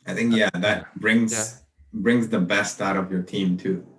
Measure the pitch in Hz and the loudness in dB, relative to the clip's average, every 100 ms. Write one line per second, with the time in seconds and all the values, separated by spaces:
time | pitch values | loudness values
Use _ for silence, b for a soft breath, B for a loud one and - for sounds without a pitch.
0 | - 95 117 110 101 90 104 90 - 95 | -8 -2 2 4 2 2 0 0 -4 -4
1 | 107 113 110 113 110 - _ _ - 110 | 2 2 2 0 -4 -10 _ _ -14 -2
2 | 107 120 110 104 90 101 101 - 98 95 | 2 2 2 0 2 0 -2 -4 -2 -2
3 | 92 92 - 101 95 90 - 90 - | -2 -4 -4 -2 0 0 -2 -4 -8